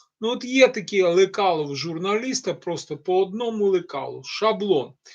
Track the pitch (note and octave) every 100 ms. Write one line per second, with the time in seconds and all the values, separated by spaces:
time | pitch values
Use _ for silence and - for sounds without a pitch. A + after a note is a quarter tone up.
0 | _ - A3 B3 B3 C4 B3+ A3+ E3 G3+
1 | F3+ F3 F#3+ G#3 F#3+ D#3+ D3 C3+ E3 D#3+
2 | F#3+ G#3+ C4 A#3+ F#3+ D#3+ - E3 - D3
3 | - F#3 F#3+ G#3+ A#3 A3 G3 F#3 E3+ C#3
4 | C3 B2+ - - A3 F#3+ G#3 D3+ A#2 -
5 | -